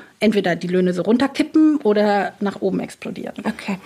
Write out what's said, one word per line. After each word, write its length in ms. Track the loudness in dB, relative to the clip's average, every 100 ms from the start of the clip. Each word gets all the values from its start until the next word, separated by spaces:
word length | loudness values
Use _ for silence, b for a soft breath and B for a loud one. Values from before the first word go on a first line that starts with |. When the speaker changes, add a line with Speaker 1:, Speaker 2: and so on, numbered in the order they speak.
| B B
Speaker 1:
entweder 340 | 0 2 0 -2
die 120 | -2
Löhne 240 | 0 0
so 80 | 0
runterkippen 760 | 2 2 2 0 0 4 4 4
oder 540 | 2 2 4 2 0 -4
nach 200 | -6 -2
oben 200 | -2 -2
explodieren. 540 | -6 -10 -12 -10 -12 -8
Speaker 2:
Okay, 340 | -8 -8 -8 -8